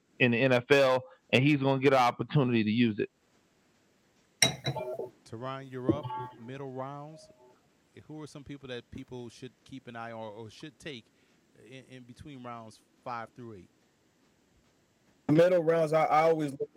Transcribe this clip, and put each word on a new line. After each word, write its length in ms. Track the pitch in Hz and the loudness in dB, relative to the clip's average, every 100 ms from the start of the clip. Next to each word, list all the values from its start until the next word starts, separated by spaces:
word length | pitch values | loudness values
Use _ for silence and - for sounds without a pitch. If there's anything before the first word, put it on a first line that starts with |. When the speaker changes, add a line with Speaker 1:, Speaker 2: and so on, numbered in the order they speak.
| _ - | _ 0
Speaker 1:
in 120 | 127 | 2
the 60 | 117 | 4
N 160 | 131 | 4
F 180 | 123 - | 4 4
L, 320 | 143 131 131 127 - _ | 6 6 2 -2 -20 _
and 120 | 120 | 2
he's 180 | 139 147 | 4 4
gonna 180 | 135 135 | 2 2
get 140 | 139 | 4
an 60 | 135 | 4
opportunity 640 | 120 120 123 151 123 117 | 4 2 -2 0 2 2
to 80 | 107 | 2
use 260 | 113 120 104 | 2 2 0
it. 120 | 101 _ _ _ _ _ _ _ _ _ _ _ _ - - - - - - 659 - _ - | -6 _ _ _ _ _ _ _ _ _ _ _ _ -2 -2 -2 -8 -6 -8 -10 -12 _ -18
Speaker 2:
Teron, 400 | 113 131 135 135 | -12 -10 -12 -12
you're 240 | 127 127 | -6 -2
up. 120 | 139 127 123 123 110 117 | -2 -2 -10 -12 -14 -16
Middle 260 | 135 139 | -14 -12
rounds. 560 | 127 135 143 147 160 - _ _ _ _ _ _ - - | -10 -10 -12 -16 -20 -20 _ _ _ _ _ _ -20 -20
Who 140 | 156 | -18
are 60 | 151 | -16
some 160 | 156 | -18
people 260 | 135 143 131 | -16 -16 -12
that 200 | 120 - | -14 -14
people 380 | 135 131 123 120 | -16 -14 -14 -16
should 220 | - 127 _ - | -16 -20 _ -20
keep 180 | 135 123 | -18 -16
an 80 | 117 | -14
eye 160 | 117 | -12
on 220 | 113 110 104 | -12 -12 -14
or 120 | 110 | -16
should 280 | - 156 - | -18 -20 -18
take 240 | 170 127 - _ _ _ _ _ 107 | -16 -16 -18 _ _ _ _ _ -20
in, 140 | 135 123 | -20 -20
in 140 | 131 | -20
between 400 | 123 120 156 135 | -20 -20 -18 -16
rounds 360 | 123 117 110 - _ _ | -14 -14 -16 -20 _ _
five 260 | 131 117 110 - | -10 -10 -10 -14
through 200 | 120 101 | -18 -18
eight? 140 | 87 _ _ _ _ _ _ _ _ _ _ _ _ _ _ _ - | -20 _ _ _ _ _ _ _ _ _ _ _ _ _ _ _ 0
Speaker 3:
Middle 360 | 151 175 180 | 4 6 4
rounds, 280 | 160 165 156 | 2 2 2
I, 120 | 156 151 | 2 2
I 160 | 151 | 4
always 300 | 165 160 151 | 4 2 -2
look 180 | 135 - | -6 -2